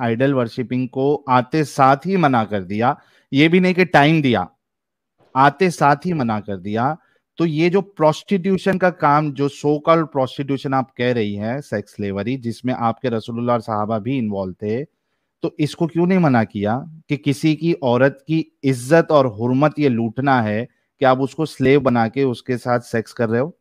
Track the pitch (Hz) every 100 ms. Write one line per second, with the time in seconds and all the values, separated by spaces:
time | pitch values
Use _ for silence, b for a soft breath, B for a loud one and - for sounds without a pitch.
0 | 117 113 135 135 113 - 110 127 127 131
1 | 139 147 - 127 120 160 147 - 135 139
2 | 175 190 147 123 101 104 87 104 123 151
3 | b b b 135 160 185 180 175 180 151
4 | 147 160 139 104 92 _ _ _ _ _
5 | _ _ _ 131 143 143 185 - 143 147
6 | 180 160 117 107 104 95 95 107 131 160
7 | _ _ _ - 170 151 170 190 196 -
8 | 156 151 - 196 190 190 196 185 180 160
9 | 147 147 151 135 139 - 147 151 165 165
10 | 151 139 127 - 139 135 139 131 123 -
11 | 123 120 104 101 107 135 - 107 - -
12 | 101 98 101 131 117 113 127 123 117 110
13 | 127 113 - 117 120 120 117 107 104 113
14 | 110 139 107 98 95 87 107 117 156 _
15 | _ _ _ _ 165 - 147 - 165 160
16 | 175 185 156 120 107 104 101 123 160 156
17 | - 143 143 131 160 151 165 165 127 123
18 | 135 - - 160 - _ 135 123 123 165
19 | - 151 131 104 120 131 147 147 143 113
20 | 113 131 139 127 107 107 123 _ _ -
21 | 131 131 135 - 156 - 131 143 131 120
22 | 113 135 135 117 - 123 127 123 - 117
23 | - - 113 117 151 -